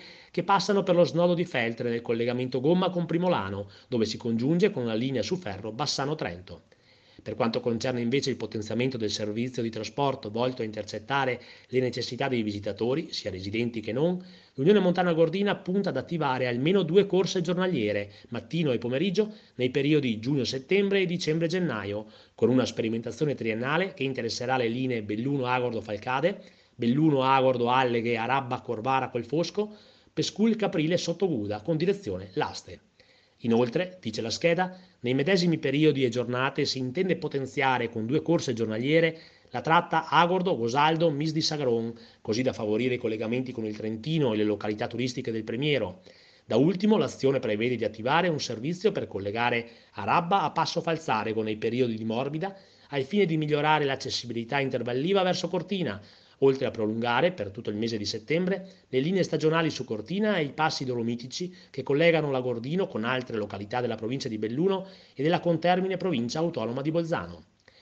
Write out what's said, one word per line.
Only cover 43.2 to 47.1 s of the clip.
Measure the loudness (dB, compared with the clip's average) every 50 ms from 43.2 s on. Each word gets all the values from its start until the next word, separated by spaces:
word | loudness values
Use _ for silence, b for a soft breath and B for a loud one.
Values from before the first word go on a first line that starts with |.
| -2 -2 -2 -2 -4 -4
con | -6 -6 -6
il | -6 -6
Trentino | -6 -6 -6 -6 -6 -4 -2 0 2 2 2
e | 2 2
le |
località | 2 2 0 0 -2 -4 -4 -4 -4 -6
turistiche | -2 -4 -4 -2 -4 -4 -4 -4
del | -4 -4 -4
Premiero. | -4 -4 -2 0 0 0 0 0 -4 -6 B B B B B B B B B B
Da | 2 4
ultimo, | 4 6 4 4 4 4 4 4
l'azione | 4 4 0